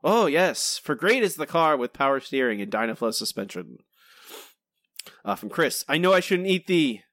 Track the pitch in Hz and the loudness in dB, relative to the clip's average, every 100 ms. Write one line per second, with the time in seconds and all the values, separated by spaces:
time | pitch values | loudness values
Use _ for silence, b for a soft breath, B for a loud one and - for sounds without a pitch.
0 | 151 226 190 151 185 123 - - - 139 | 4 4 4 4 2 0 -4 -6 -4 -2
1 | 175 254 208 - 151 170 160 147 123 - | 2 2 2 -2 -2 2 4 2 0 0
2 | 139 135 - 135 127 104 101 107 113 110 | 0 0 -2 0 0 0 -4 -2 -2 -2
3 | 117 110 107 - 101 - 85 - _ B | -2 -2 -6 -6 -8 -10 -14 -18 _ B
4 | B B B B B B _ _ _ - | B B B B B B _ _ _ -20
5 | - B - 117 107 - 151 - - 147 | -20 B -6 -6 -6 -2 -2 -2 -4 0
6 | 180 185 170 185 190 185 - 180 143 107 | 4 2 2 -2 0 -2 2 2 2 -2
7 | _ | _